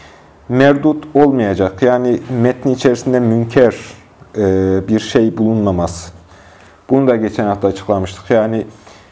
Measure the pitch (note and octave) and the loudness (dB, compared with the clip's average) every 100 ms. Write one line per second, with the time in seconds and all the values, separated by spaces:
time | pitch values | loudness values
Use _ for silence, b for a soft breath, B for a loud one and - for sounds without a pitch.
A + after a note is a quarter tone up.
0 | B B B B - B2 C#3 C#3 D3+ D3+ | B B B B -6 2 4 4 0 -2
1 | - C3+ D3 C3 G#2 F#2 F#2 - B2 B2 | -2 2 2 2 0 0 -2 0 0 2
2 | B2 A#2+ - B2+ A#2+ B2+ C#3 B2+ C3 A#2+ | 0 -2 -4 0 0 0 -2 0 0 0
3 | C3+ B2+ A#2 A#2 A#2 C#3 A#2 - - - | 0 0 2 0 0 4 2 2 -14 -20
4 | - _ - G#2+ G2 F#2+ F#2+ F#2+ G2 A2 | -20 _ -12 -2 0 2 0 -2 0 -2
5 | - B2 A2+ - A2 A2 G2+ F2 E2+ - | 0 2 2 0 0 0 0 0 -4 -6
6 | - - - b b b b b - C3+ | -16 -20 -20 b b b b b -2 0
7 | C3 A2+ G#2+ G#2+ G#2 G2+ G2 F#2+ - G2 | 2 2 0 -2 -2 0 -2 -4 -4 -4
8 | F#2 - - A#2 A2 A2 - B B B | -4 -10 0 0 0 -4 -8 B B B
9 | B | B